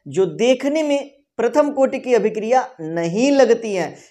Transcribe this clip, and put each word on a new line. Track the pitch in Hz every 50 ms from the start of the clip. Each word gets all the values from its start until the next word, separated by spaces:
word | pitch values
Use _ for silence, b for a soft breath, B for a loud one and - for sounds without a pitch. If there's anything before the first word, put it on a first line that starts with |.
| b 147
जो | 135 165 190 175
देखने | 156 147 214 247 262 254 - 277 285 320 311
में | 294 285 285 277 285 - _ _ _ _ -
प्रथम | 226 247 - 302 294 294
कोटि | - 269 269 262 - 262
की | - 247 247
अभिक्रिया | 226 190 214 - 214 208 220 247 254 - - - -
नहीं | 160 156 165 170 170 170 170 208 254 285 285
लगती | 277 262 220 233 226 226 220 202
है, | 185 165 139 143 B B B